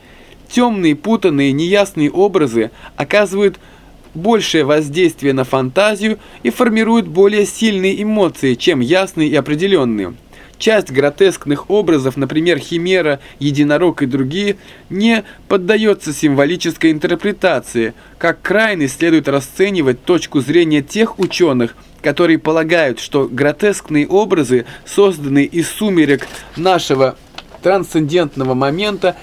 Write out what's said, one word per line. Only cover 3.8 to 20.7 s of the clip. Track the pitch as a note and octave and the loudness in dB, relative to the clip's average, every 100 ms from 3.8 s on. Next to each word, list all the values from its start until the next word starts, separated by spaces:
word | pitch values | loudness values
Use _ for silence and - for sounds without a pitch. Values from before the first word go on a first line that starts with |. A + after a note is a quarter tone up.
| - - - | -20 -20 -18
большее | D#3+ G3 A3 - D#3+ | -4 0 0 0 0
воздействие | C3+ D3+ D3 D3+ E3+ - C#3 | 2 0 0 0 0 0 -2
на | C3 | 0
фантазию | C3 C3+ B2+ F#3 G#3+ G#3 G#3+ G#3+ - - | 0 -2 0 0 0 0 -2 -4 -10 -8
и | A#3+ | -4
формируют | - A#3+ A3 A3+ A#3 F3 | 0 0 2 2 2 2
более | E3 G3+ G#3 G3 | 2 4 4 -2
сильные | - A3 G3 F#3+ F#3+ | 0 0 0 0 -2
эмоции, | G#3+ G#3+ E3+ - C3+ | -2 0 0 0 -2
чем | A#2+ - C#3+ | 0 0 0
ясные | A#2+ F3+ F#3+ E3 D3+ | 2 0 0 -2 0
и | |
определённые. | C#3+ C#3 D3+ G3 F3+ B2+ G#2+ F2+ E2 - - - - | 0 -2 -2 0 2 0 -2 -6 -10 -20 -20 -20 -4
Часть | A3 G#3+ - | 0 0 0
гротескных | C3 C#3+ - G3 - C#3+ C#3+ - | 0 0 2 0 0 -4 -6 -2
образов, | G#3 - D3+ C3 C#3 | 0 2 0 0 -4
например, | C3+ D#3 E3+ D3 | -4 -2 0 -2
химера, | - E3+ F3 F#3+ D#3 C#3 - - | -2 -4 0 0 0 -4 -8 -6
единорог | C#3+ C#3+ D3 D3 F3 D#3 | -2 0 2 2 0 0
и | C3+ | -2
другие, | C3+ C3 F3 G3+ G3 - - - | -2 -2 -2 -4 -4 -10 -20 -10
не | F3+ A3+ A3 - - - | -2 0 0 -4 -14 -4
поддаётся | G3 F3+ G#3+ A3 G3 D#3+ | -2 0 0 2 0 -4
символической | C#3+ D3+ C#3 C#3+ F3+ E3+ - D#3+ | -2 0 2 0 0 -4 0 0
интерпретации. | D3+ F3 E3+ G3+ G3+ F#3 C3+ - A#2+ A2+ - - - | 2 -2 -2 -4 -2 0 -2 -4 -4 -4 -6 -20 -4
Как | E3+ D#3+ | -4 -2
крайность | - G3+ A3 F#3 C#3 - | 0 0 0 0 -4 -2
следует | E3+ D#3+ C#3+ | 2 2 2
расценивать | C#3 C3 - G3 F#3 C3+ B2 | -2 -2 -2 0 0 0 0
точку | - E3+ - D3 | 0 -2 0 -4
зрения | C3 E3+ E3 | 0 2 2